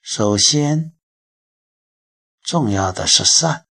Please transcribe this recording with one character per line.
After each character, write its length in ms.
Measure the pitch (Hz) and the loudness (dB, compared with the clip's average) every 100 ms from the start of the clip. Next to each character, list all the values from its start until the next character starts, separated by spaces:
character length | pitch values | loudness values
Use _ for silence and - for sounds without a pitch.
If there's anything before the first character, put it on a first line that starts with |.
首 380 | - - 107 104 | -12 -2 0 2
先 580 | - 147 147 156 160 - _ _ _ _ _ _ _ _ _ _ _ _ _ _ | 2 2 0 0 -4 -12 _ _ _ _ _ _ _ _ _ _ _ _ _ _
重 300 | - 175 123 | -4 -2 0
要 220 | 98 95 | 0 -2
的 140 | 90 92 | -4 0
是 180 | - | 0
善 440 | - - 165 151 _ | 2 2 0 -4 _